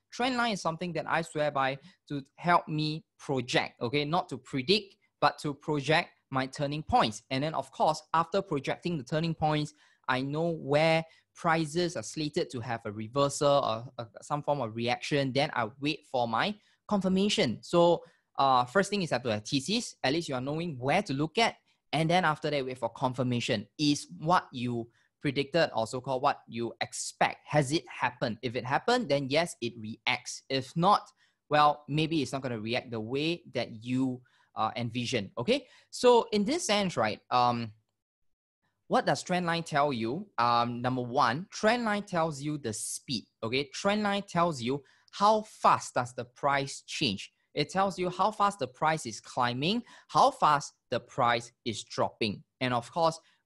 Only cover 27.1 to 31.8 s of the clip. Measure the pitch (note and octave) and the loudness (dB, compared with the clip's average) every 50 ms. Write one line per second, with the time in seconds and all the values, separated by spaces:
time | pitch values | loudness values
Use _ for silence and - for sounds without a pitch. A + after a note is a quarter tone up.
27.1 | - - E3+ - - - _ - - D3+ C#3+ B2+ D3+ E3+ - - - - - B2 | -2 0 0 0 0 -4 _ 0 2 2 2 2 0 -2 -2 -6 -6 -2 -2 -2
28.1 | - - D3 A#2+ G#2+ - - B2 A2+ B2 G#2 B2+ C#3 D3+ - - A#3+ B3+ A3+ C#3+ | -2 -2 -4 -4 -4 -4 -6 -6 -4 -4 -2 -2 -2 0 2 2 2 2 2 0
29.1 | C#3+ C#3+ C#3 B2 C#3 D#3 E3+ E3+ - - A#2+ A#2 - A#2 G#2+ G#2+ A2 - - B2 | 0 0 0 0 0 0 0 -2 -4 -6 -6 -6 -6 -8 -12 -12 -12 -6 -2 -2
30.1 | B2 A#2 - - - - - - C3+ C3+ B2 - - E3 E3+ G3 G#3 - - - | -2 -2 -4 -10 -14 -14 -8 -4 -4 -4 -4 -4 -2 2 4 4 4 4 0 -4
31.1 | _ _ _ _ _ _ _ - D3 D3 D3 D3 D3 - | _ _ _ _ _ _ _ 2 4 6 6 6 4 0